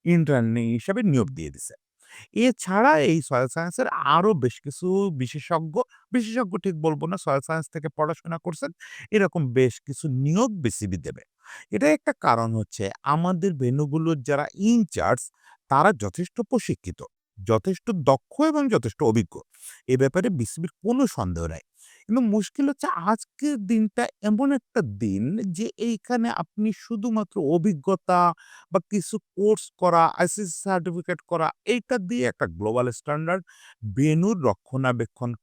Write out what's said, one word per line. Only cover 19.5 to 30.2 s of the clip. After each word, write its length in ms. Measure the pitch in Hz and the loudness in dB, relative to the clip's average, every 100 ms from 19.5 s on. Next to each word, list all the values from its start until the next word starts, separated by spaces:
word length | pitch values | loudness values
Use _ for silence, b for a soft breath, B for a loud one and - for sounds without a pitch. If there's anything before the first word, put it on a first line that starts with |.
| B B B - | B B B -2
এ 100 | 127 | 2
ব্যাপারে 320 | 135 180 226 | 2 2 0
বিসিবির 420 | 147 113 - 170 _ | -2 -4 -6 -10 _
কোনো 240 | 202 254 262 | -2 0 0
সন্দেহ 400 | - 95 85 82 | 0 -4 -4 -6
নাই। 140 | 82 _ b b b b | -8 _ b b b b
কিন্তু 140 | 247 | 0
মুশকিল 480 | 226 208 190 - 277 | 2 0 -2 -2 -2
হচ্ছে 180 | - - | -2 -6
আজকের 680 | 175 180 226 - - 294 262 | -2 -2 -2 -4 -4 -4 -2
দিনটা 500 | 190 226 220 - - _ | 0 0 0 -2 -6 _
এমন 300 | 208 214 277 | -2 0 2
একটা 280 | 277 _ 233 | 0 _ -4
দিন 520 | 123 101 110 98 123 214 | -4 -2 -2 0 -2 -2
যে 340 | 196 165 226 - | -6 -6 -6 -4
এইখানে 540 | 233 220 - 240 233 | -4 -4 -2 -2 0
আপনি 420 | - 165 - 214 - | -4 -6 -2 -2 -4
শুধুমাত্র 800 | - 226 240 220 202 202 143 | -8 -6 -2 -2 -2 -2 0
অভিজ্ঞতা 800 | 170 202 151 190 190 - 180 175 - B B B | 2 2 0 -2 -2 2 4 2 0 B B B
বা 80 | 185 - | -4 -2
কিছু 280 | 208 - 214 | -6 -4 -10
কোর্স 520 | _ 185 208 214 - - | _ 0 2 2 -2 0
করা, 300 | 180 170 165 | 4 6 4
আইসিসি 540 | - | 4